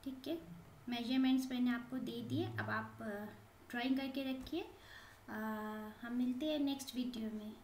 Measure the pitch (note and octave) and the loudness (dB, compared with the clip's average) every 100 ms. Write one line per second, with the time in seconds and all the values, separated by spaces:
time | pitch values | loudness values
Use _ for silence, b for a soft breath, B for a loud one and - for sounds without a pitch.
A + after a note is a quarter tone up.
0 | C#4 C4 C4+ E4 - - - - - A#3+ | -6 -6 -2 -4 -4 -14 -14 -10 -4 -2
1 | A#3 C4 C4 C4 C4 B3 B3 B3 - B3+ | 4 6 8 6 4 4 4 4 0 -4
2 | G#3+ A#3 G#3+ C#4 F#4 - G#3+ G#3+ A3 - | -2 -4 0 2 2 0 0 0 -2 -6
3 | A3+ G3+ G#3 - - - - A#3+ B3+ C4+ | -4 -4 -6 -10 -18 -20 -6 0 4 4
4 | C4+ C4+ C4 C4 - D#4+ G#4 B B B | 2 0 -2 -2 -2 -4 -4 B B B
5 | B B - G#3+ A3 G#3+ G#3+ G#3+ G#3+ G#3+ | B B -10 -4 -2 -2 -4 -6 -8 -10
6 | A#3+ B3 B3 B3+ D#4 D4+ C#4 C#4 - A#3+ | -2 2 2 2 2 4 2 2 -2 -2
7 | B3 A3+ A3 G#3+ G#3+ - | -2 0 -2 -2 -6 -10